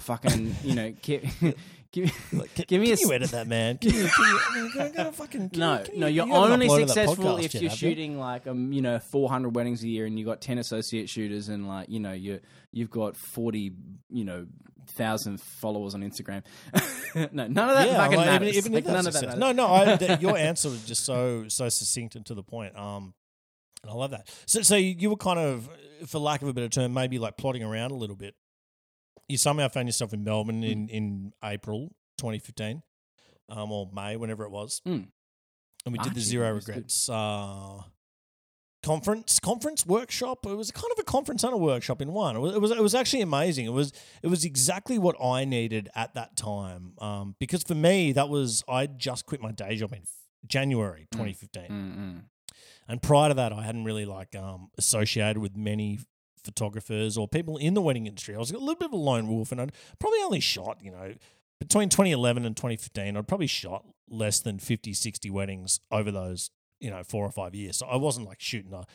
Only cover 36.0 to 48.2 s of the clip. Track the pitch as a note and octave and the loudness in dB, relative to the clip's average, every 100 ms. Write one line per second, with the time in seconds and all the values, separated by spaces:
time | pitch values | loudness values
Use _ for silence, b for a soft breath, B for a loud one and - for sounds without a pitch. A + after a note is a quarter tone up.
36 | A#2+ A#2+ A2 A#2+ A2+ G#2 A2 A2+ G2+ - | -2 -2 0 0 0 0 -4 -8 -4 -2
37 | - A2 G#2+ G#2 G2+ G2 G2 G2 - _ | 0 -2 -2 -2 -6 -10 -14 -16 -18 _
38 | _ _ _ _ _ _ _ _ D3 D#3 | _ _ _ _ _ _ _ _ -2 0
39 | G3+ A3 - - F3+ A#3 D4 D#4 E3+ A3 | 0 0 2 2 2 -2 -2 -2 2 2
40 | B3 - B3+ B3+ G3+ G3+ A3 - A#4 A4+ | 0 -4 -4 -4 -6 -6 -8 -6 -4 -4
41 | - C#4 D#4 A3+ B3 A3+ D#3 B2 - B2+ | 0 0 0 0 0 2 2 2 -2 -4
42 | C#3+ G3+ E3 A2 D#3+ G#3 G#3+ A#3 G#3 B3 | -4 -2 -2 0 0 2 2 4 4 4
43 | B3 C4+ F3+ C#3+ F3 C3+ A2+ B2+ C#3 - | 2 2 2 2 2 0 0 0 0 -4
44 | B B E3+ F3 E3 C3+ C3+ F#3 - A#3 | B B 0 2 2 2 2 2 -2 2
45 | F3 - B2+ B2+ C3+ B2 A2+ A2 G2 A2 | 2 2 0 0 2 0 0 -2 -4 -6
46 | A#2 B2 A2+ - G#2+ G2+ F#2+ F2+ F2+ - | -6 -6 -8 -6 -4 -4 -6 -10 -14 -8
47 | G#2+ G2+ G2 - C3+ D3+ - D#3 E3 G3 | -6 -4 -6 -6 -4 -2 -2 2 6 6
48 | D#3 C3+ | 4 4